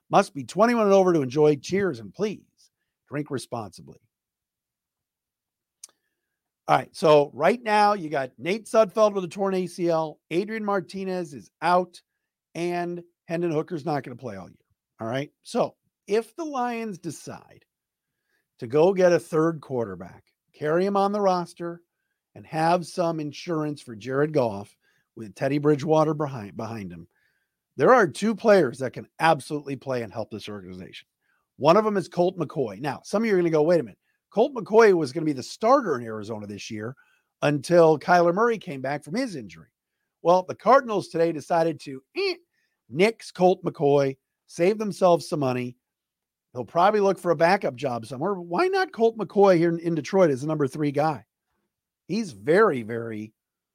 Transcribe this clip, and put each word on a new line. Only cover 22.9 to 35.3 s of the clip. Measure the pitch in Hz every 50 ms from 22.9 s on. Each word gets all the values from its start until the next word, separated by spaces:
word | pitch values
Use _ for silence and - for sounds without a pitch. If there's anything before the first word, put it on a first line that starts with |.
| - 196 175 165 165 160
insurance | 151 147 - - - 175 165 156 151 151 147 147
for | - 127 117
Jared | 104 104 127 131 139 147 160 151
Goff | 147 123 113 101 98 104 - _ _ _ _ _ _ _ _ _
with | 117 110 104 -
Teddy | - 143 135 139 147
Bridgewater | 143 147 151 139 139 147 156 156 156 151 156
behind, | 151 156 135 135 120 101 98 -
behind | 104 113 107 113 113 101 90 87
him, | 82 78 _ _ _ _ _ _ _ _ _ _ _ _ _ _
there | - 143 190 247
are | 254 208
two | 151 117 - 196 226 226
players | - - 226 202 190 156 120 113 120
that | 131 120 -
can | 135 107 _ _ -
absolutely | 156 165 160 143 - - 156 147 143 139 139
play | 120 - 139 131 123 117
and | 101 -
help | 120 104 -
this | 113 104 - -
organization. | 104 101 92 90 92 92 90 - - - - _ _ _ _ _ _ _ _ _ _
One | - 117 151 175
of | 208 214
them | 220 208
is | 196 170 -
Colt | - 175 175 180 185 180
McCoy. | 156 127 - 156 127 107 98 98
Now, | 139 143 120 90 -
some | - - 202 233
of |
you | 226 196
are | 180
gonna | 175 170
go, | 160 151 151
"Wait | 165 180 165
a | 131
minute. | 104 - _ _ _ _ _ _ _
Colt | - 196 233 294 277
McCoy | 240 180 - 208 220 233 208 190
was | 165 156 123 131
gonna | 165 156
be | 156